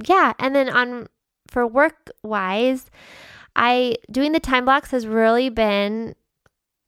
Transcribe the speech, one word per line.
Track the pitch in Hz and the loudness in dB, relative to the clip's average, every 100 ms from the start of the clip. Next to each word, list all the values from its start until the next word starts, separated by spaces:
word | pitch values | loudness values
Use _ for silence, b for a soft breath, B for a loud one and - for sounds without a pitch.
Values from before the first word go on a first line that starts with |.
| - | 0
yeah. | 285 269 - | 2 2 0
And | 262 | -2
then | 277 262 | 0 0
on, | 247 247 247 220 _ _ _ - | 0 -2 -6 -14 _ _ _ -8
for | 254 240 | -4 0
work | 240 302 - - - | 2 0 0 -20 -16
wise, | 214 208 185 202 254 262 - B B B B B B - | -8 -4 -2 0 0 -2 -8 B B B B B B 0
I, | 240 247 247 - - | 2 2 0 -4 -6
doing | 240 294 | -2 0
the | 320 | 0
time | 294 254 254 | 0 0 2
blocks | 277 - | 0 0
has | 254 220 | -6 -2
really | 220 220 233 262 | 2 2 2 0
been | 226 214 202 202 220 226 - _ _ _ _ _ _ | 0 0 0 -2 -4 -10 -14 _ _ _ _ _ _